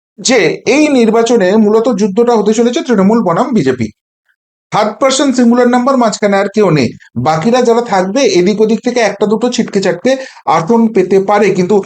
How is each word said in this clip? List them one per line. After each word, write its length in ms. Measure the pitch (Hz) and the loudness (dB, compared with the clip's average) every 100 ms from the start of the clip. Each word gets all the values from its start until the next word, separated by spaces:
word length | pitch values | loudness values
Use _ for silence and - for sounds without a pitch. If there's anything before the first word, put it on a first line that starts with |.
| _ - | _ -10
যে 200 | 196 247 160 123 - 269 | -2 0 0 -2 -2 0
এই 80 | 302 269 | 2 2
নির্বাচনে 480 | 226 220 233 240 185 214 | 2 2 2 0 2 2
মূলত 300 | 208 220 226 196 | 2 2 0 0
যুদ্ধটা 340 | 208 190 233 233 | -2 0 0 2
হতে 140 | 202 | 0
চলেছে 260 | 220 233 247 | 0 0 -2
তৃণমূল 360 | 320 220 190 233 185 | -2 0 2 2 0
বনাম 220 | 170 262 220 | -2 0 0
বিজেপি। 320 | 135 127 110 - _ _ _ _ _ _ - | 0 -2 -4 -10 _ _ _ _ _ _ -6
থার্ড 200 | 190 214 220 | -2 -2 -2
পারসন 300 | 269 269 285 | -2 0 0
সিঙ্গুলার 400 | 240 240 240 247 247 | 2 2 2 2 2
নাম্বার, 200 | 247 262 | 0 0
মাঝখানে 380 | 233 - 202 196 | 0 -2 -2 0
আর 100 | 190 214 | -2 0
কেউ 120 | 196 151 | 0 2
নেই। 120 | 117 - - 113 127 | -2 -6 -14 -6 -2
বাকিরা 320 | 160 196 254 | 0 0 0
যারা 220 | 233 233 240 | 2 0 0
থাকবে, 280 | 190 185 226 269 175 | -2 -2 0 0 2
এদিক 200 | 180 208 | 0 0
ওদিক 180 | 214 220 | 0 0
থেকে 160 | 247 240 | -2 -2
একটা 260 | 214 - 202 | -2 -2 -2
দুটো 160 | 214 247 240 | -2 -2 -4
ছিটকে 240 | 190 202 185 | -4 -2 -2
চাটকে 260 | 170 247 262 - - - 160 | -2 -2 -2 -6 -12 -4 -2
আসন 240 | 160 233 226 | 0 0 2
পেতে 240 | 208 180 196 190 | 0 0 0 2
পারে, 180 | 208 208 180 | 0 0 0
কিন্তু 180 | 180 208 | 0 0